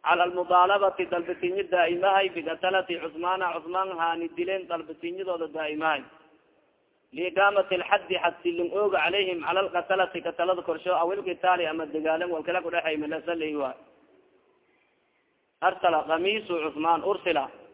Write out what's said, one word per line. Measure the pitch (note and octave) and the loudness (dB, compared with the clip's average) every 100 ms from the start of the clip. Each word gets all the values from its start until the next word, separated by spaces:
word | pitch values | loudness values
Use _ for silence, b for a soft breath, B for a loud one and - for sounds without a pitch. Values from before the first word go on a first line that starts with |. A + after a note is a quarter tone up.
cala | D3+ E3+ | 4 4
almudaalabati, | F3+ F3 F3 F3+ F3+ G3+ G3 F#3+ F3 | 4 0 4 6 6 6 2 0 -2
dalbatinyo | F3 E3+ F3+ F3+ F#3+ F#3 | -2 -4 -4 -2 -2 0
daa'imahay, | F3+ E3+ F3 F#3+ G3 G3 E3+ | 2 2 2 4 4 2 -2
biqatalati | D#3 D#3+ F#3 F#3+ F#3 E3+ | -6 -2 0 0 0 -6
Cusmaana, | D#3+ D#3 F3 F#3 F3+ E3 | -6 -4 -2 0 -2 -4
Cusmaan | D#3+ F3+ F#3+ F3 | -4 -2 -2 -2
haani | E3 E3 E3+ E3 | -2 -2 -6 -6
dileen, | F3 F#3+ F3 | -4 -4 -4
dalbatinyadooda | E3+ D#3 D#3+ E3+ F3+ F#3+ F3 D#3+ | -6 -6 -10 -10 -8 -6 -4 -4
daa'imahay. | D#3 D#3 D3+ D#3+ D3 B2+ - - _ _ _ _ _ _ _ _ | -6 -6 -2 0 0 -4 -20 -20 _ _ _ _ _ _ _ _
Liiqaamati | C#3+ F3+ E3+ G3+ G3+ F#3+ F#3 | -4 -2 4 4 4 2 0
alxaddi, | E3+ G3+ - F3+ | 2 0 2 0
xad | E3+ E3 | 0 0
silin | F3 E3+ F3 | -4 -2 -2
ooga, | F3+ G#3 F#3 | 0 2 2
calayhim, | D#3 G3 F#3+ F3 D3+ | 2 0 0 -2 -2
cala | F3+ | 0
alqatalati, | G3 F3 F3 F#3+ F#3 F3 | 0 -2 0 0 0 -2
qatalada | E3 E3+ E3+ F3+ | -6 -2 0 0
korsho, | F3 D#3+ F3+ | 0 -4 0
aw | E3+ E3+ | 2 2
ilqitaali, | G3+ F#3 F3 F#3 F3+ D#3+ | -2 -4 0 2 2 2
ama | D#3+ D#3 | -2 -4
dagaalan, | D#3 D#3 D#3+ F3 | -2 0 0 0
wal | E3 | -4
kala | D#3 F3+ | -2 -2
ku | E3+ | 0
dhexay, | E3+ E3 D#3 | -2 -2 -4
mila | D3+ D#3+ D#3+ | -4 -6 -4
salli | E3+ D#3 D3 | -4 -4 -2
waa. | C3+ B2+ - _ _ _ _ _ _ _ _ _ _ _ _ _ _ _ _ _ | -4 -6 -18 _ _ _ _ _ _ _ _ _ _ _ _ _ _ _ _ _
Arsala | E3+ F#3 F3+ D#3+ D3 | 0 2 2 2 2
qamiisu | D#3+ F#3 G#3+ G#3+ E3+ | 0 2 -2 -2 -2
Cusmaan, | D#3 C#3+ D#3+ E3 | -2 -2 0 2
ursila. | E3+ G3+ F#3 D#3 C3+ - - | 0 -2 0 0 -2 -10 -20